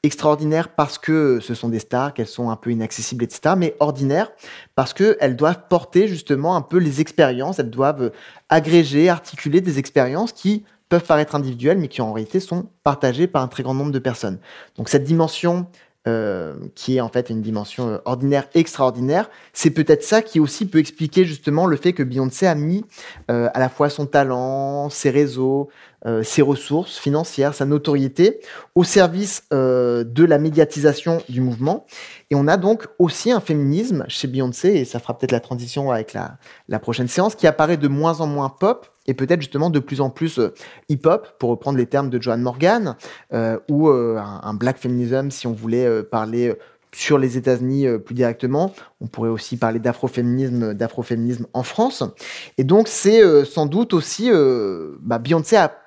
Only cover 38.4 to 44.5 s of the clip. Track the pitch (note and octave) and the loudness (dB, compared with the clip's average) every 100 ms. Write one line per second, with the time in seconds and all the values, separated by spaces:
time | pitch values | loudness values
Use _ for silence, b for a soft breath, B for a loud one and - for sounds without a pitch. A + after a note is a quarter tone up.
38.4 | C3+ - G3 B3 - _ - C3 C3+ E3+ | -4 0 0 0 -8 _ -6 -4 0 0
39.4 | C3+ C#3+ E3+ D3+ C3+ C#3 C3+ - D#3+ C#3+ | 0 -2 0 0 -2 -4 -4 -2 -4 0
40.4 | G#2+ B B B _ C#3+ D#3+ G#3 - _ | -2 B B B _ 0 2 2 -2 _
41.4 | B2 A#2 C3+ C3+ B2 C#3 C#3 B2 A#2+ A#2 | -2 -2 -2 -2 0 0 -2 -4 -2 -2
42.4 | B2+ B2 E3 A#3 F#3 A2+ B B _ A#2 | -2 0 2 2 -2 -8 B B _ -4
43.4 | A2+ A2+ - D3 D#3 C3 A#2 A2 G2+ G2+ | -2 -4 -2 2 4 4 2 -4 -6 -10
44.4 | - | -10